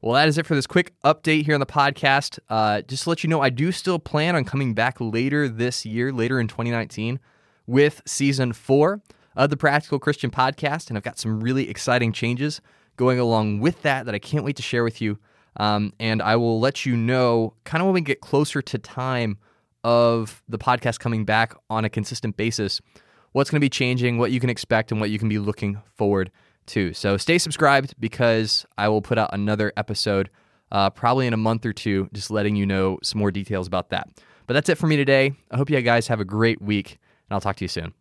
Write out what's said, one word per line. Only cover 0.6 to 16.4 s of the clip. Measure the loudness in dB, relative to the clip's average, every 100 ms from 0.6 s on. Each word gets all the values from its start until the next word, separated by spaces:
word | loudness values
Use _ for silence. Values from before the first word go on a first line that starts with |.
| 2
quick | 0 0 _
update | 2 2 2 2 2
here |
on | 0
the | 0
podcast. | 2 0 2 2 2 0 -12 _
Uh, | 0 2 0
just | -4 -8
to | -2
let | -2
you | 0
know, | 0
I | 0
do | 0 -2
still | -2 -2 -4
plan | -2 -2 0 0
on | 0
coming | -2 -2
back | 0 0 -2
later | -4 0 0 0 -2
this | 0 -2 -2 -6
year, | -2 -2
later | 0 0 0
in | -2
twenty | -2 -4
nineteen, | -2 -4 -6 -6 -6 _ _ _ _ 0
with | 4 4 2 -10
season | -2 0 0 -2
four | -4 2 4 4 0 _ -20 _ 0
of | 0
the | 2
Practical | 2 0 0 -2
Christian | -2 -2 -2
Podcast, | 0 0 0 -4 -4 -6
and | -8
I've |
got | -8 -8
some | -4 -2
really | 0 0 -2
exciting | -4 0 2 2
changes | 0 -2 -2 -4 -6 _ _ _ 0
going | 2 4
along | 2 2 2 0
with | 0 0
that | -2 -2 -2
that |
I | -8
can't | -4 -4 -2
wait | -6
to |
share | -4 -2
with | -2 -2
you. | -4 -4 _ _ _ -4
Um, | 0 0 -2 -4
and | -2 0
I | 2
will | 2